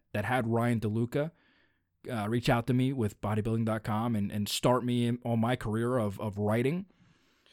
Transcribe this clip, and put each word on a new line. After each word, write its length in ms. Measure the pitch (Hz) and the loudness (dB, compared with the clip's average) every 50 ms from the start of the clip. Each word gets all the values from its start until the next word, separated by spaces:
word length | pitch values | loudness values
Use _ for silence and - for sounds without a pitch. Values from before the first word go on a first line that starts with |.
| _ _ | _ _
that 120 | - - 101 | -6 -4 -2
had 240 | 117 127 131 113 113 | 0 0 0 0 0
Ryan 320 | 117 113 117 120 120 110 | 0 2 2 2 0 0
DeLuca, 500 | 110 104 107 117 117 117 - 143 147 160 - _ _ _ _ _ _ _ _ _ _ _ _ _ - - | 0 -2 0 0 -2 -2 -2 -2 -4 -4 -6 _ _ _ _ _ _ _ _ _ _ _ _ _ -12 -8
uh, 180 | 127 110 101 104 | -6 -4 -2 0
reach 200 | 120 123 - 143 | 0 0 2 2
out 180 | 123 117 110 | 2 2 2
to 80 | - 123 | 2 2
me 180 | 127 127 131 | 2 2 2
with 280 | 139 127 110 101 - - | 0 0 -2 -2 -2 -4
bodybuilding 420 | - 101 107 107 104 113 113 113 113 | -2 -2 0 0 0 0 0 0 0
dot 180 | 113 110 107 | 0 -2 -2
com 320 | - - 104 107 117 120 117 | -2 -2 -2 -2 0 0 0
and, 160 | 104 101 - | 0 -2 -2
and 180 | - 104 101 - | -2 -4 -4 -2
start 360 | - - - 127 127 123 117 | -2 0 2 4 4 4 2
me 220 | 123 123 120 120 | 0 0 2 2
in, 120 | 117 120 123 - | 0 0 -2 -2
on 160 | 120 117 113 | -2 0 2
my 160 | 113 120 127 | 2 0 0
career 400 | - - 110 107 113 117 123 127 | -2 -2 -2 -2 0 0 0 0
of, 240 | 127 107 101 95 - | 0 0 -2 -2 -4
of 160 | - 107 95 | -6 -4 -2
writing. 480 | 104 104 104 110 120 123 135 165 185 196 _ _ _ - _ _ _ _ _ _ _ _ _ | -2 0 2 2 2 2 0 0 -2 -6 _ _ _ -20 _ _ _ _ _ _ _ _ _